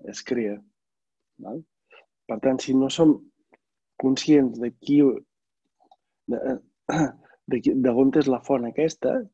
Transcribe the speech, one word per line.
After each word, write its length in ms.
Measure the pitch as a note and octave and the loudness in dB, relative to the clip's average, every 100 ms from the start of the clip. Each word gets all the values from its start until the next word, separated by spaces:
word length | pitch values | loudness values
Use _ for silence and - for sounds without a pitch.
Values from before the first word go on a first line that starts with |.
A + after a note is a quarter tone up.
| - | -16
es 120 | G#2+ | -12
crea, 340 | - B2 G#2+ G2+ _ _ _ _ _ _ _ - | -6 -4 -4 -6 _ _ _ _ _ _ _ -20
val? 240 | F#2 E3 - _ _ - _ _ - | -16 -14 -16 _ _ -20 _ _ -12
Per 100 | A2 | -4
tant, 180 | C3 C3 | -2 -2
si 160 | - | 0
no 160 | C3 C3+ | 0 0
som 240 | - D#3+ C3+ - _ _ _ _ _ _ - | 2 4 2 -2 _ _ _ _ _ _ -4
conscients 580 | C3 C3 - D3 C3 A#2 | -2 0 4 4 4 -2
de 140 | A#2+ | -10
qui... 280 | - - C#3+ C#3 - - _ _ _ _ _ _ _ _ _ - | -8 0 4 4 2 -8 _ _ _ _ _ _ _ _ _ -8
De, 280 | A#2 C3 C3 _ _ - | -6 -4 -8 _ _ -4
<clears throat> 600 | D#3+ D3 - _ _ - | -2 -2 -4 _ _ -6
de 100 | B2 | -2
qui, 140 | C#3 | 0
de 180 | C3+ B2+ | 2 2
on 180 | A#2+ C3+ D#3 | 4 4 4
és 120 | C#3 | 2
la 120 | B2+ | 0
font 240 | - C3+ A#2 | 0 -2 -2
aquesta, 460 | D#3 D#3+ - B2+ C4 G#3 | -2 -2 -2 -4 -4 -6